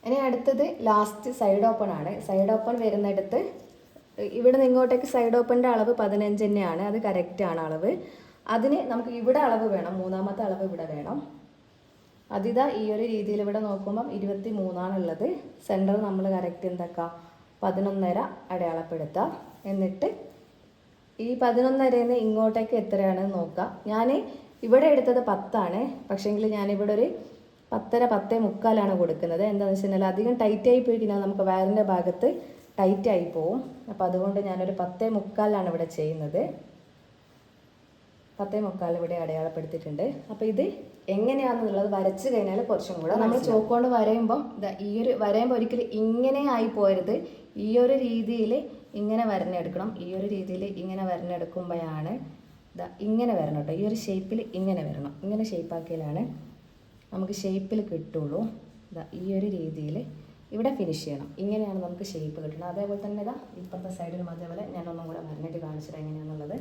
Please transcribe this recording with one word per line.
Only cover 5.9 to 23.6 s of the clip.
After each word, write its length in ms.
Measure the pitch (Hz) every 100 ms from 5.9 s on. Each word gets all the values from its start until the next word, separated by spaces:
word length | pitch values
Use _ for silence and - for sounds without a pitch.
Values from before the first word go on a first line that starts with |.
| 240
പതിനഞ്ച് 420 | 208 208 208 208 208
തന്നെയാണ്. 380 | 208 180 165 202
അത് 80 | 220 220
കറക്റ്റ് 360 | 185 175 - 190
ആണ് 120 | 165 160
അളവ്. 240 | 156 185 359 - - - - - 226
അതിന് 220 | 262 311 254
നമുക്ക് 200 | 233 240 240
ഇവിടെ 180 | 233 262 277
അളവ് 180 | 220 220
വേണം. 200 | 196 175 190
മൂന്നാമത്തെ 400 | 185 185 196 196 214
അളവ് 160 | 185 190
ഇവിടെ 160 | 170 160
വേണം. 240 | 151 - 277 285 - - _ _ _ _ _ _ _ _ 202
അതിതാ 280 | 208 233 277 208
ഈ 20 | 214 214
ഒരു 80 | 233
രീതിയിൽ 260 | 220 202 208 202
ഇവിടെ 140 | 208 214
നോക്കുമ്പം 380 | 196 196 208 262 202
ഇരുപത്തിമൂന്നാണുള്ളത്. 1080 | 196 196 226 208 185 180 185 190 175 165 247 359 - - -
സെൻറ്റർ 300 | 196 196 202 214
നമ്മൾ 180 | 190 190 190
കറക്റ്റ് 280 | 175 175 185
എന്താക്കുക? 380 | 180 170 170 170 - - - - _
പതിനൊന്നര 560 | 196 185 196 196 190 180 269 - -
അടയാളപ്പെടുത്തുക. 720 | 185 170 165 160 160 151 175 233 - - - 202
എന്നിട്ട് 360 | 196 190 - 349 - - - - _ - _ _ _ _ _ 226
ഈ 40 | 254
പതിനൊന്നരയിൽ 600 | 247 233 254 269 262 240 240
നിന്ന് 100 | 247 220
ഇങ്ങോട്ടേക്ക് 500 | 214 220 220 220 233
എത്രയാണെന്ന് 560 | 196 196 190 185 196 185
നോക്കുക. 320 | 165 -